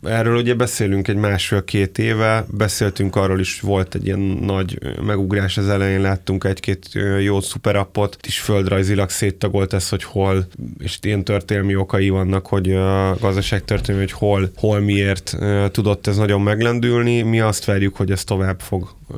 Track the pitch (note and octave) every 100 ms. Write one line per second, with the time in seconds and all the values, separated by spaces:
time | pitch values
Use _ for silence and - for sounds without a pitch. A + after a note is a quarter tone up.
0 | D2 A2+ A2+ A#2+ A#2+ A#2+ A#2+ - G#2 G2
1 | F#2+ G2+ G#2 F#2+ - G2+ F#2 G#2 F#2+ -
2 | A2+ A2 A2 A2 G#2+ G2+ G#2+ - G#2+ -
3 | G2 G2+ G2 F#2+ F#2+ - G2+ G2 F#2 F#2+
4 | F#2+ F#2+ G2 F#2 G2 G2 F#2+ - - -
5 | G2+ G2+ F#2+ G2+ F#2+ F#2 G2+ G2+ G2 F#2+
6 | G2 F#2+ - F#2+ G2 F#2+ - G2 - G#2
7 | G2+ G2 G2 G2 F#2+ - - G2+ G2 -
8 | G2+ - - - - G#2 F#2+ F#2+ G2 G2+
9 | F#2+ - G#2 F#2 G#2 G2+ G2 G2 - G2
10 | - G2+ G2 F#2+ F#2 - A#1+ - - -
11 | - G#2 F#2 G2+ - G#2 G2 F#2+ F#2+ G2+
12 | G2 F#2+ F#2+ F#2+ - G2+ F#2 F#2+ F#2+ G2
13 | F#2+ F#2 G#2 F#2+ F#2+ G2+ - G2+ - G2
14 | F#2+ - G#2 G2+ F#2+ - G#2+ G#2 G2+ G2+
15 | G2 F#2+ - - G2+ G2+ G2+ F#2+ G#2 G2+
16 | - G2+ G#2+ G2+ G2+ G#2+ A#2 A#2+ A#2+ A#2+
17 | A#2+ A#2+ A2 A2+ A2 G2+ - G2+ G2 -
18 | F#2+ F#2+ - G2 F#2+ F#2 - G2 F2 -
19 | -